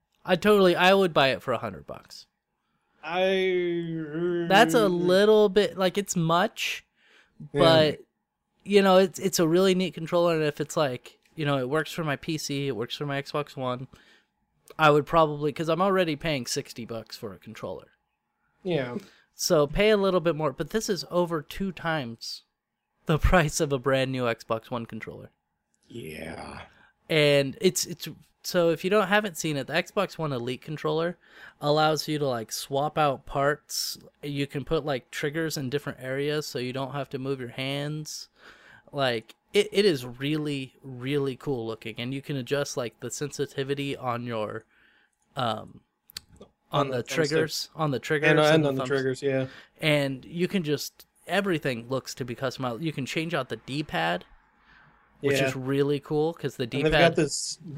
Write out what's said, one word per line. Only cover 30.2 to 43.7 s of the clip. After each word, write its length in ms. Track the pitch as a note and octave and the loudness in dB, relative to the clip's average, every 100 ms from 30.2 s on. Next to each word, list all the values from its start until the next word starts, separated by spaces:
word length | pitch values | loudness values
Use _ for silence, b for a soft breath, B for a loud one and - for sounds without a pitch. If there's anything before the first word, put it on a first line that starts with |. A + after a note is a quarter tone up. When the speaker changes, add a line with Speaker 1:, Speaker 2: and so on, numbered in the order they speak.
| D#3+ | -4
Speaker 1:
Elite 300 | C3 A#2+ B2+ | -4 -4 -8
controller 560 | - D3+ D#3 D#3 E3 F3 B B B B | -10 -6 -4 -2 -2 -6 B B B B
allows 460 | D3 D3+ D#3 D3+ - | 0 4 4 2 -2
you 120 | D3+ | -2
to, 80 | C#3+ | -2
like, 240 | A#2+ A2 | -4 -6
swap 460 | - - C#3 D3 D#3+ | -10 -4 -2 -2 2
out 280 | D3 B2+ - | 2 0 -4
parts. 720 | C#3 C#3 D3 - - - - - _ | -2 0 0 -4 -8 -6 -8 -16 _
You 260 | D3 C#3+ C#3+ | -8 -6 -6
can 160 | D3 B2 | -6 -4
put, 200 | D#3+ C#3+ | -2 -2
like, 260 | C3 - | -4 -6
triggers 460 | - D3+ D3+ D#3+ D3+ | -6 -4 -2 -4 -4
in 120 | C3 | -4
different 300 | C#3+ C#3+ B2 | -4 -6 -10
areas 440 | C3 C3+ C#3+ D3+ D3 | -8 -4 -2 -4 -4
so 140 | C3+ | -6
you 140 | B2 | -6
don't 180 | B2+ C3+ | -4 -6
have 160 | C#3 C3 | -6 -8
to 100 | C3+ | -6
move 200 | C3 C3+ | -6 -6
your 100 | B2 | -8
hands. 800 | C#3 C3+ C#3 D3 D3+ D3+ - - b b b b b _ | -8 -6 -6 -6 -8 -10 -12 -16 b b b b b _
Like, 440 | C#3+ C3+ A#2 A#2 - _ | -2 0 0 -6 -16 _
it, 140 | G#3 G3+ | 0 2
it 140 | G3 G3+ | 2 2
is 200 | D3 B2 | 2 -2
really, 680 | A#2+ C#3 D3+ D3+ C#3+ C3 - | -6 -4 -2 -2 -4 -6 -12
really 520 | C#3 B2+ B2+ C#3+ C#3 B2 | -16 -10 -4 -2 -2 -4
cool 300 | - C3 A2+ | -4 -4 -4
looking, 300 | A2 A#2 G#2+ | -8 -10 -8
and 160 | A#2+ | -6
you 80 | C3+ | -8
can 140 | - C#3+ | -6 -8
adjust, 400 | B2 C#3 C#3+ - | -2 -2 -2 -4
like, 220 | A#2 - | -6 -8
the 100 | B2 | -10
sensitivity 840 | - D3 - C#3 - C3+ | -8 -8 -6 -6 -4 -4